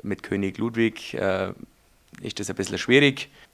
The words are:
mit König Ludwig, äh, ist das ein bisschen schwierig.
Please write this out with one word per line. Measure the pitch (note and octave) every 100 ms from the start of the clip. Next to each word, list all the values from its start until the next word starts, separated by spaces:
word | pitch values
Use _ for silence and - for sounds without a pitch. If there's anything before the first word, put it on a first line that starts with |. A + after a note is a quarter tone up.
mit | G2+ G2
König | - G2+ G2 F#2
Ludwig, | A#2 A#2 A2+ A2 -
äh, | - F#2+ F#2 F#2+ - - _ _ _ _ -
ist | - -
das | G2+
ein | G2
bisschen | G2 G2
schwierig. | - C3 C#3+ C3+ - - -